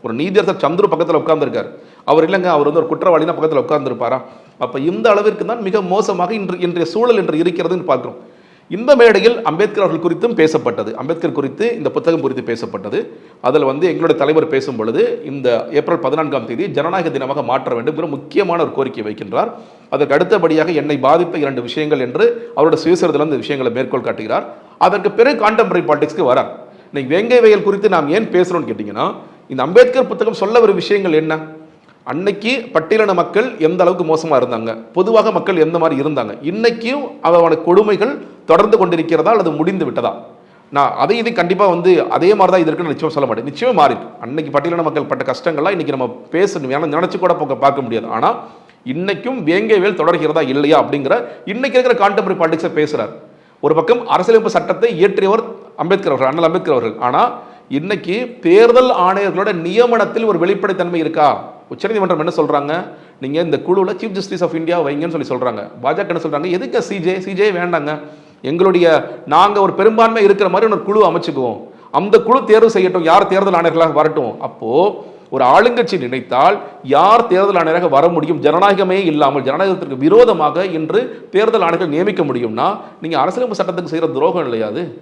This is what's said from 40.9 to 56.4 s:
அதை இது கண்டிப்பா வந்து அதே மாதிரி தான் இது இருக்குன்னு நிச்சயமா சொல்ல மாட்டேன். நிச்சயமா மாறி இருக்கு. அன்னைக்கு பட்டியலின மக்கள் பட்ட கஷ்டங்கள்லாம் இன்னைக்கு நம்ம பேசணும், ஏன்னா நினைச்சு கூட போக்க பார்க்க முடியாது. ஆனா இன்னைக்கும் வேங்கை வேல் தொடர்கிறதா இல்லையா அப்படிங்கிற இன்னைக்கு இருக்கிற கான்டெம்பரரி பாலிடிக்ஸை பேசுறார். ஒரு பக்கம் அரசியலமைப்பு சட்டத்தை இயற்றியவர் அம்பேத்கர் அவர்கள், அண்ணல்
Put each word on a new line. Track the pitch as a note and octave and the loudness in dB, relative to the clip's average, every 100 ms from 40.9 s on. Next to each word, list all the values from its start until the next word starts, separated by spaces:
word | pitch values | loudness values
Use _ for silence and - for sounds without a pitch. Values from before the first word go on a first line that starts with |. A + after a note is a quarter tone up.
அதை | - C#3+ A#3 | 0 0 0
இது | A#3 | 0
கண்டிப்பா | F3 E3+ F#3 | -2 0 2
வந்து | G3+ E3+ F3 E3+ B2+ | 2 4 4 2 2
அதே | C#3 F3 | 2 4
மாதிரி | G#3 F#3 | 4 4
தான் | F3+ | 4
இது | D#3+ | 2
இருக்குன்னு | D#3+ E3+ | -2 -4
நிச்சயமா | C#3 D#3 | -4 -2
சொல்ல | D3 C3+ | -2 -2
மாட்டேன். | A2 C3 | -2 -6
நிச்சயமா | - B3 | -4 0
மாறி | G3 C#3 | 4 2
இருக்கு. | A2 - - | 2 -8 -16
அன்னைக்கு | A#2 D3+ C#3+ | -8 -8 -2
பட்டியலின | C#3+ E3+ E3+ | -2 -2 -2
மக்கள் | D#3 D#3+ | -2 -2
பட்ட | D3+ C3 | -4 -4
கஷ்டங்கள்லாம் | C3 B2+ F3 D3+ E3+ | -4 -4 -4 -2 -2
இன்னைக்கு | F#3+ D3 | -2 -4
நம்ம | C3+ B2 - - | -4 -6 -8 -6
பேசணும், | D#3+ F#3+ F3+ C3 | -2 0 -2 -4
ஏன்னா | C#3 D#3+ | -2 -2
நினைச்சு | D3+ F3 F#3 | -2 -2 -2
கூட | F3+ | -2
போக்க | D#3+ D3 | -2 -4
பார்க்க | B2 C#3 C#3 | 0 0 0
முடியாது. | A#2+ A2+ - | -4 -6 -4
ஆனா | A2+ D#3+ - - - _ _ | -2 -2 -2 -10 -20 _ _
இன்னைக்கும் | B2 C#3+ F#3+ F3+ A#3+ C4 | -10 -6 -4 -6 -6 -4
வேங்கை | D3+ F3+ A3+ G#3 | -2 0 2 2
வேல் | G3 F3 | 2 0
தொடர்கிறதா | D#3 E3+ D3+ D#3 C#3 | 0 2 0 0 0
இல்லையா | C#3 D3 D3+ | 0 4 4
அப்படிங்கிற | - C#3+ C3+ A3+ A#3+ - | 2 -4 0 -2 -2 -12
இன்னைக்கு | - A3 C4+ B3 | -8 -4 0 2
இருக்கிற | B3+ | 2
கான்டெம்பரரி | A3 G3+ G3+ F#3 F#3 | 2 2 2 -2 -2
பாலிடிக்ஸை | E3 E3 E3+ | 0 0 -2
பேசுறார். | D3+ D3+ C#3+ G#2 - - - _ _ | -2 -2 -2 -6 -10 -20 -20 _ _
ஒரு | C#3+ | 2
பக்கம் | D#3 G3 A#3+ - | 2 2 0 2
அரசியலமைப்பு | D#3 F#3 A3+ - F3 | 0 4 4 4 -2
சட்டத்தை | - F#3 A#3 | -2 -2 -2
இயற்றியவர் | E3+ F#3+ F#3+ G3 A3 A3+ - - | 2 2 2 0 0 -2 -16 -18
அம்பேத்கர் | - E3 F#3+ F3+ | -8 -2 0 0
அவர்கள், | C3 C3 | 0 0
அண்ணல் | D#3 | 2